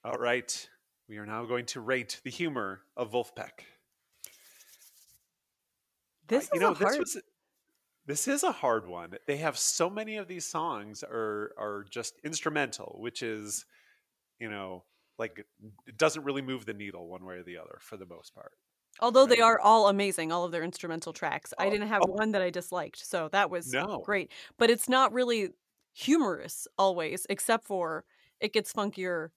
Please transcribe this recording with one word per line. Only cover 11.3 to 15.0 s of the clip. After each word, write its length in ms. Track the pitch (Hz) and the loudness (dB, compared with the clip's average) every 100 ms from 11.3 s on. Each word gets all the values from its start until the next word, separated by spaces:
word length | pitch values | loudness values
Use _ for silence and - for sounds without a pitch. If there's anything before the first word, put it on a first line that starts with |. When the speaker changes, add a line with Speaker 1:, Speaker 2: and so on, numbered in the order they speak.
| 104 107 - | -4 -6 -6
Speaker 1:
are 260 | 104 101 101 | -6 -6 -8
just 280 | 120 117 _ | -8 -10 _
instrumental, 720 | 151 160 160 151 135 - - 95 | -8 -4 -2 -2 -4 -6 -12 -10
which 220 | 117 - | -10 -6
is, 420 | 117 107 104 - - _ _ _ _ _ _ _ | -6 -6 -6 -10 -10 _ _ _ _ _ _ _
you 120 | 113 | -10
know, 340 | 104 95 90 _ _ | -8 -8 -12 _ _